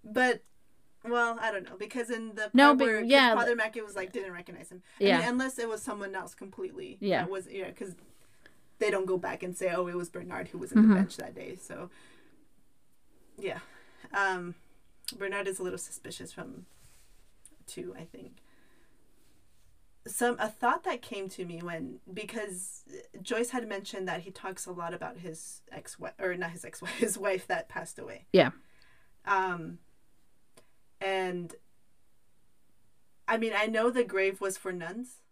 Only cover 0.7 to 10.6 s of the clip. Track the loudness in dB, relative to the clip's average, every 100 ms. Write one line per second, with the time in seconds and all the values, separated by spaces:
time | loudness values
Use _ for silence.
0.7 | -20 -20 -14 -2 2 2 2 -2 -2 -6
1.7 | -10 -6 -4 -4 -4 -4 -6 2 8 10
2.7 | 8 4 2 6 8 8 6 4 2 0
3.7 | -2 -8 -6 -6 -6 -8 -10 -12 -16 -16
4.7 | -18 -20 2 6 6 4 2 0 -2 -4
5.7 | -4 -6 -6 -6 -6 -8 -14 -16 -10 -10
6.7 | -8 -12 -4 2 2 2 -4 -6 -8 -8
7.7 | -8 -10 -12 -18 -20 -20 -20 -20 -20 -20
8.7 | 0 2 2 2 0 -2 -6 -6 -2 0
9.7 | 2 0 -2 -6 -8 -8 -8 -8 -8